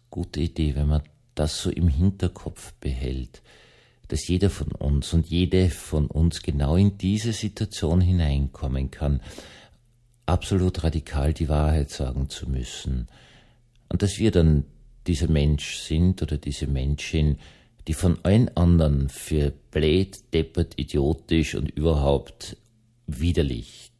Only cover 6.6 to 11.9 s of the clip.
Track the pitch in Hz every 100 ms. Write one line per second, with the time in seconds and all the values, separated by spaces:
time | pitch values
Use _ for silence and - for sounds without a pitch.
6.6 | 69 85 101 101 95 104 113 107 104 -
7.6 | 107 - 80 90 90 90 76 69 67 -
8.6 | 67 67 65 - 73 71 - - - -
9.6 | - _ _ _ _ _ - 90 - 98
10.6 | 92 - 80 76 - 73 71 78 76 76
11.6 | 76 78 71